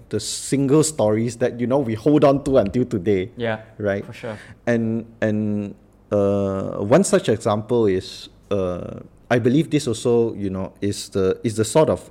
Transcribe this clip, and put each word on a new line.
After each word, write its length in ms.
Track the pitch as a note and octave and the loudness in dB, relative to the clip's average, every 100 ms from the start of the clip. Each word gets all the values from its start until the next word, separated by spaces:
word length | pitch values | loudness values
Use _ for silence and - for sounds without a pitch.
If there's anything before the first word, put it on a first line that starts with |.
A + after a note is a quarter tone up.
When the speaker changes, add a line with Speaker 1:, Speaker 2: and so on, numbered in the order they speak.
| - | -8
Speaker 1:
The 80 | G#2+ | -6
single 600 | - - - C#3 C#3 D#3 | -6 -8 -4 -2 2 4
stories 540 | D3 - G#2+ G#2+ A#2+ - | 2 2 2 2 -2 -2
that, 220 | A#2 A#2 | -4 -2
you 60 | A#2+ | -2
know, 120 | C#3 | 0
we 160 | A#2 | 0
hold 300 | A2 D3+ D3 | -2 2 4
on 180 | C#3 C#3 | 6 4
to 140 | C#3 C3+ | 2 2
until 260 | G2 B2 | 2 0
today. 460 | B2 A2 F2 G2 F#2 - | -2 -2 0 0 -2 -6
Speaker 2:
Yeah, 260 | A#2 A2 - - | -6 -6 -8 -6
Speaker 1:
Right? 260 | G2+ G2+ | -2 -2
Speaker 2:
for 80 | - | -6
sure. 260 | A2 A#2+ G#2 - - - | -12 -12 -12 -16 -8 -2
Speaker 1:
And, 400 | A#2 A2+ A2+ A2 - | 0 0 -4 -6 -4
and, 540 | G#2+ G#2+ G#2+ G#2 G2+ - _ _ _ | -2 0 -2 -2 -6 -10 _ _ _
uh, 680 | G#2 G2+ G2+ G2 F#2+ G2+ F2+ | 0 2 2 0 -2 -4 -6
one 240 | G2+ D3 | 2 2
such 240 | G3 F#3 F#3 | 4 2 2
example 580 | G#2+ A#2 G#2+ G#2+ A#2+ G#2+ | 0 0 -2 0 0 2
is, 420 | F#2+ - - - - - | 0 -4 -14 -20 -20 -6
uh, 500 | G2+ F#2 F2 - - - - - | -4 -2 -6 -10 -14 -18 -18 -2
I 80 | A#2+ | 2
believe 300 | A#2 C#3 C#3 | 4 2 2
this 160 | D3 C3 | 0 -2
also, 460 | A2 B2+ A#2+ A2+ | -2 2 2 2
you 160 | - G2 | -2 -6
know, 220 | F#2+ F2+ - | -4 -8 -6
is 280 | G2+ G2+ - | -4 -4 -4
the, 300 | G2+ F#2+ F#2 | 0 0 0
is 120 | A#2 G#2+ | -2 -2
the 80 | |
sort 260 | G#2 D#3+ C#3 | 2 4 4
of 200 | F2+ - | 2 -4